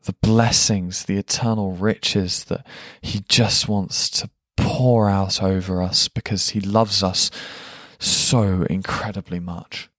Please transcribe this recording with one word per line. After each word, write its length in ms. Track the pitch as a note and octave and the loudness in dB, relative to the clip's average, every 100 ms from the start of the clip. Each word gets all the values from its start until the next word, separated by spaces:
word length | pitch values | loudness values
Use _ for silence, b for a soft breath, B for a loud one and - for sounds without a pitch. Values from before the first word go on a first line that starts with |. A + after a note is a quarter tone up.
The 140 | - - | -8 0
blessings, 840 | A2 A2+ A2+ - - G#2 F2+ F#2 | 4 4 4 2 2 0 -2 -8
the 120 | - G2 | -4 -4
eternal 560 | - - A#2 A2 G2 | -2 -2 0 0 -2
riches 720 | F2+ G#2 - - G#2 F#2 - | -2 -2 0 -2 0 -2 -4
that 220 | - F2 B B B B | -6 -8 B B B B
he 200 | - G#2 G2 | -6 -6 0
just 400 | - G#2+ - - | 2 4 2 2
wants 420 | G2+ F#2 - - | 0 0 -2 -2
to 180 | - - _ _ - - | -4 -6 _ _ -2 -2
pour 360 | - B2+ A#2 G#2 | 2 4 6 4
out 340 | G2 G2 - | 2 0 0
over 400 | F#2+ F#2+ F#2 F#2 | 0 0 0 -2
us 260 | F#2 - - | 0 0 0
because 420 | - - G#2 - | -2 -4 -4 -2
he 100 | A2 | -2
loves 420 | G2 G#2+ G#2+ G#2 | 0 2 2 2
us 280 | F#2+ F#2 - B B B B B B B | 0 0 -2 B B B B B B B
so 680 | - - - B2+ G2+ F#2 E2+ | 2 4 4 4 4 2 0
incredibly 720 | F#2 F#2+ - A2 G2+ - F2+ | -2 -2 -6 -6 -8 -8 -8
much. 480 | F2 F2 - - - | -6 -10 -12 -16 -16